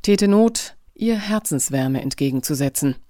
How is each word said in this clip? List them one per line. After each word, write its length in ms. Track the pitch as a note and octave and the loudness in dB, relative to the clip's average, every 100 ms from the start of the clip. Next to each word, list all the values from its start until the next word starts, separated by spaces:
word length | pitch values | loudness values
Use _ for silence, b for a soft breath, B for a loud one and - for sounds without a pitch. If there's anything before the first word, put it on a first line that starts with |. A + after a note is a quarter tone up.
täte 260 | - G3+ G3+ | 2 4 4
Not, 480 | G3+ A3+ A3+ - - _ | 4 4 0 -10 -16 _
ihr 240 | - A3+ A3 | -4 -2 -2
Herzenswärme 800 | G3+ G#3+ - C#3 - C3+ C3 C3+ | -2 -4 -2 -4 -2 -2 0 -2
entgegenzusetzen. 920 | C#3 - C#3 C3 - C#3 C#3 - C#3+ C3 | -4 -2 -2 -2 -4 -2 -2 0 -2 -2